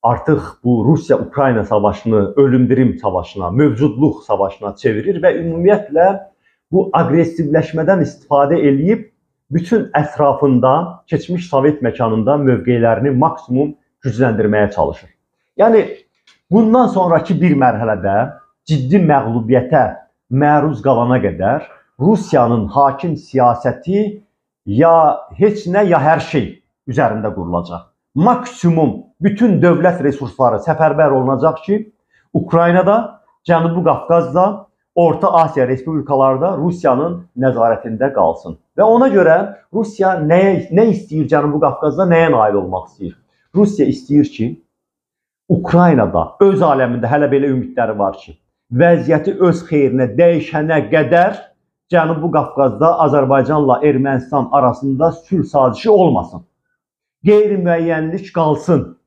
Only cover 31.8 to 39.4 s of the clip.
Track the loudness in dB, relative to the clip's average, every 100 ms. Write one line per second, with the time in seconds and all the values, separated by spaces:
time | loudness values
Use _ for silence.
31.8 | -4 _ _ _ _ -6 0 0 2 2
32.8 | 2 0 -2 -16 _ _ -2 0 0 0
33.8 | 0 -2 0 0 0 0 0 -2 -16 _
34.8 | _ 0 0 2 0 2 0 0 -2 -2
35.8 | -4 -6 -2 0 2 2 -2 -2 -4 -2
36.8 | -2 0 -2 -8 -14 -2 -2 0 0 0
37.8 | -4 -4 -2 0 0 -2 -10 -16 _ 0
38.8 | 2 4 2 2 4 2